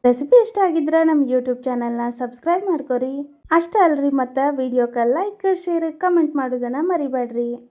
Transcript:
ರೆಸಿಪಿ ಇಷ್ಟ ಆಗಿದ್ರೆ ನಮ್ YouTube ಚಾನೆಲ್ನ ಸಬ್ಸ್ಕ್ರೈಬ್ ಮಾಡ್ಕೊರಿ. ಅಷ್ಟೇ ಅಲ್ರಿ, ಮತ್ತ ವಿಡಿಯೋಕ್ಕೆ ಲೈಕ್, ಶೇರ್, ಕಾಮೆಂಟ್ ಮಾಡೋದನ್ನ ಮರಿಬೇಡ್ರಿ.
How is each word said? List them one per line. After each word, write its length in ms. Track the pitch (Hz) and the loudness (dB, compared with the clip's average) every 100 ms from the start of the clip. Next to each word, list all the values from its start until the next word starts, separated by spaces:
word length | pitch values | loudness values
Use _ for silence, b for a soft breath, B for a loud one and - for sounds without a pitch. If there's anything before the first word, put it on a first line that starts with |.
ರೆಸಿಪಿ 380 | 247 247 285 494 | 2 0 4 4
ಇಷ್ಟ 160 | 440 415 | 4 0
ಆಗಿದ್ರೆ 380 | 381 320 294 320 | 0 2 2 2
ನಮ್ 180 | 320 302 254 | 4 2 2
YouTube 340 | 254 254 247 | 0 -2 -4
ಚಾನೆಲ್ನ 360 | 254 240 240 233 240 | -4 -4 -4 -4 -6
ಸಬ್ಸ್ಕ್ರೈಬ್ 540 | 240 247 247 330 359 403 | -6 -10 -6 -2 -2 0
ಮಾಡ್ಕೊರಿ. 440 | 339 339 247 262 277 285 _ - | -4 -2 -2 -2 -6 -10 _ 0
ಅಷ್ಟೇ 280 | 330 339 427 | 0 2 2
ಅಲ್ರಿ, 260 | 349 285 277 | 4 2 0
ಮತ್ತ 280 | 277 254 254 277 | 0 -2 0 0
ವಿಡಿಯೋಕ್ಕೆ 540 | 277 262 247 240 240 | 0 -2 0 0 0
ಲೈಕ್, 420 | 233 285 415 403 381 359 | 0 0 -2 -2 -2 -2
ಶೇರ್, 240 | 359 339 330 | -2 -2 -4
ಕಾಮೆಂಟ್ 440 | 311 330 339 311 294 | -2 2 2 2 -2
ಮಾಡೋದನ್ನ 400 | 254 247 240 262 | -4 -4 -4 -4
ಮರಿಬೇಡ್ರಿ. 720 | 349 349 277 254 240 233 240 240 240 | -2 -2 -2 -4 -4 -4 -6 -8 -14